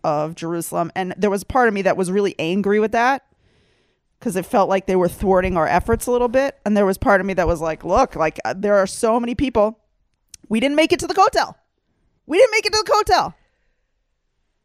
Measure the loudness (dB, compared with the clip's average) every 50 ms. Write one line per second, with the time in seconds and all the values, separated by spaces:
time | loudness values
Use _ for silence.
0 | -4 -2 -2 -2 -2 -6 -8 -8 -8 -6 -6 -6 -6 -6 -4 -4 -4 -4 -4 -8
1 | -8 -6 -6 -2 -2 -2 -2 -2 -4 -2 0 2 2 2 2 0 0 0 0 0
2 | -2 -2 0 0 0 -2 -2 -4 -4 -2 -2 -2 0 0 0 0 0 0 0 0
3 | 0 0 0 -2 _ _ _ _ _ _ _ _ _ _ _ _ _ _ _ _
4 | _ _ _ -10 -8 -6 -4 -4 -4 0 0 0 2 2 0 -2 0 0 0 0
5 | 0 0 -2 -2 0 2 2 2 2 0 0 0 0 2 0 0 0 0 -2 -2
6 | -2 -2 -2 0 0 0 0 0 -2 -2 -4 _ -4 0 0 2 2 2 0 0
7 | 2 2 2 2 2 0 -2 0 0 0 0 -2 -2 -6 -6 -6 -4 0 2 2
8 | 2 0 0 -2 -4 -4 -4 -4 -6 -6 -6 -2 0 2 2 2 2 0 -2 -2
9 | 0 0 0 0 -2 -4 -4 -4 -4 -2 0 0 0 0 -2 _ _ _ _ _
10 | _ _ _ _ _ _ -20 -16 _ -4 -2 0 0 2 2 2 2 2 2 0
11 | -2 -2 2 2 2 2 2 0 -2 -4 -8 _ _ _ _ _ _ _ _ _
12 | _ _ _ _ _ -2 2 4 4 4 4 0 -2 0 -2 -2 0 0 0 0
13 | 2 2 2 2 0 -2 -6 _ _ _ _ _ _ _ _ _ _ _ _ _
14 | _ _ _ _ _ _ _ _ _ _ _ _